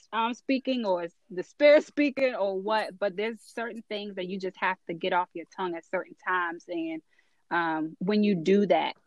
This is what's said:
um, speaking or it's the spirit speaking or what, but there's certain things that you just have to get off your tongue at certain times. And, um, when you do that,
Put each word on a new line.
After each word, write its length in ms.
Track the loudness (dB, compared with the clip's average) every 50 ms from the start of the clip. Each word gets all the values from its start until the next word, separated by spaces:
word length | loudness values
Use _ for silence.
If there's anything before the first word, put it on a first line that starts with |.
| -16 _ -4
um, 200 | -2 -2 -2 -4
speaking 520 | -6 _ -2 -2 0 0 -2 -2 -2 0
or 180 | 0 0 0 -2
it's 120 | -6 -10 _ _ _
the 140 | -8 -8 -8
spirit 420 | -8 _ _ 6 8 8 8 6
speaking 500 | 2 0 0 0 0 0 0 -2 -2 0
or 220 | -2 -2 -2 -2 -4
what, 380 | -2 -2 0 0 0 -2 -4 -4
but 200 | -4 -4 -2 -2
there's 220 | -4 -4 -6 -8
certain 420 | -14 -14 -10 -8 -8 -8 -10 -12 -10 _
things 260 | -8 -8 -8 -8 -8
that 120 | -8 -8 -6
you 120 | -6 -6
just 160 | -6 -8 -6 -2
have 200 | -2 -2 -2 -4 _ -10
to 60 | -8
get 180 | -6 -2 0
off 160 | 0 0 -2 -2 _
your 120 | -12 -14 -12 -8 -6
tongue 180 | -6 -6 -6
at 80 | -8 -8 _
certain 260 | -6 -6 -6 -6 -14 -10 -4
times. 380 | -2 -2 0 -2 -2 -6 -8 -10 -8
And, 320 | -6 -6 -6 -6 -6 -10 -12 _ _ _ _ _ _ _ _ _
um, 460 | -2 0 0 0 0 -2 -2 -4 -6 -4
when 240 | -2 0 2 4 4
you 120 | 4 2
do 300 | 2 4 4 4 4 6 4
that, 260 | 4 2 2 -2 -6 -10 _